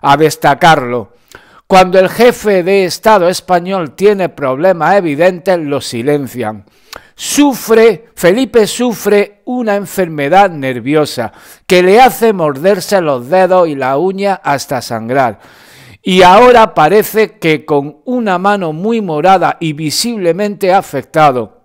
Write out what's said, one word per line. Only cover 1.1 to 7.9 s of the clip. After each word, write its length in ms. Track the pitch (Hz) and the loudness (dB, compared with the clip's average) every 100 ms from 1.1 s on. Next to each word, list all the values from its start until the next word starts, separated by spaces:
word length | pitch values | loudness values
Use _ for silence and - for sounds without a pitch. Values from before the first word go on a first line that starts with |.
| _ _ - _ _ _ | _ _ -20 _ _ _
Cuando 320 | 190 185 185 | 2 4 2
el 100 | 185 | 0
jefe 540 | 160 240 - 214 190 | 2 0 0 -2 -2
de 240 | 175 196 185 | 0 0 -2
Estado 420 | - 220 214 175 | -2 2 2 2
español 680 | 185 - 180 175 190 160 | -2 -2 -2 -2 -6 -6
tiene 340 | - 196 202 175 | 0 0 2 -2
problemas 680 | - 143 131 180 175 156 196 | -4 -4 0 0 0 2 0
evidentes, 640 | 175 139 175 185 156 180 | 0 0 0 0 -2 -2
lo 220 | 151 139 | -2 -6
silencian. 840 | - 127 123 147 135 123 110 107 98 _ _ - _ | -6 -6 -2 -2 -4 -8 -8 -8 -16 _ _ -20 _
Sufre, 920 | _ - - 285 240 - 226 226 | _ -8 0 0 -2 0 2 4